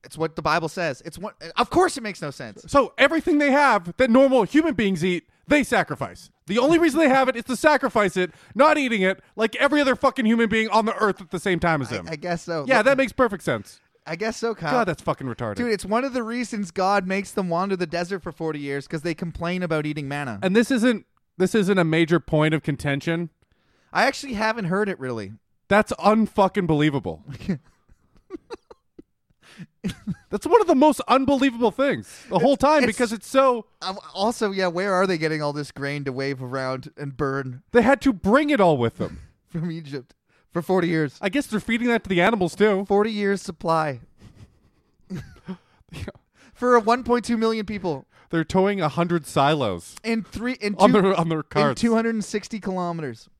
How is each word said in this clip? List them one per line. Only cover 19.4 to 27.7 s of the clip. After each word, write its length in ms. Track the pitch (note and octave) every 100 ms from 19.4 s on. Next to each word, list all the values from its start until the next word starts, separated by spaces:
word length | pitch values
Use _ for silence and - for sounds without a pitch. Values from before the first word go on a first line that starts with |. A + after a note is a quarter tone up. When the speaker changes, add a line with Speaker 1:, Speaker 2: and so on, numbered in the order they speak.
| E3+ F3+
Speaker 1:
about 240 | F3+ D#3+ D3+
eating 200 | D3 C#3
manna. 300 | C#3+ C#3 G2+
Speaker 2:
And 120 | F#3 G3+
this 140 | A#3
isn't, 380 | B3+ B3 A3 - _ _ -
this 160 | F#3 A3+
isn't 240 | F#3+ G3
a 40 |
major 360 | E3 D#3+ E3 E3
point 340 | - D#3 D#3
of 80 | D3+
contention. 680 | - C#3 D3 C#3 E3 E3 E3+ _ _ _ _ _ _
Speaker 1:
I 140 | - A#3+
actually 280 | C4+ C#4
haven't 320 | G#3 A3 A#3 F3+
heard 220 | F#3 G#3
it, 100 | F3+
really. 340 | C3 A#2 G2 A2+ _ _ _
Speaker 2:
That's 240 | G3+ G#3
unfucking 720 | - F3+ A3 G#3+ - F#3+ - F3
believable. 560 | D3+ D3+ C#3 F#2 D#2 - D3 -
Speaker 1:
<laughs> 120 | D3+ _